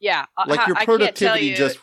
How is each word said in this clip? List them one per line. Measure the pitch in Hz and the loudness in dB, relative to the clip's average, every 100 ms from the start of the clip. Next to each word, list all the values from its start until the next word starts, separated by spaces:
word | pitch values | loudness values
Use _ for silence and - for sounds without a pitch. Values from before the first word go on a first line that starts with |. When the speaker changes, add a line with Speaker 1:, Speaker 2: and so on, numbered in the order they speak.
Speaker 1:
Yeah, | 202 160 135 - | -4 -2 -4 -6
uh, | - | -2
Speaker 2:
Like, | 147 | 0
Speaker 1:
ha-, | 160 | 0
Speaker 2:
your | 180 | 0
Speaker 1:
I | |
can't | 220 | 2
tell | 220 | 2
Speaker 2:
productivity | 208 196 190 165 143 | 2 0 0 0 0
Speaker 1:
you, | - | 0
Speaker 2:
just | 139 - | -2 -4